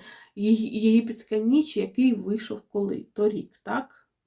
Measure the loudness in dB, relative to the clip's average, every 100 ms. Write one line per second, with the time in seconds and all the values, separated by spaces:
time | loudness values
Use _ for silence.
0 | -10 -20 -18 -2 2 2 0 0 4 4
1 | 2 -8 -6 -2 2 2 2 -4 -4 2
2 | 2 2 -2 -6 -6 -12 _ -4 -4 -4
3 | -8 -2 0 0 -10 _ -6 -6 -6 _
4 | _ _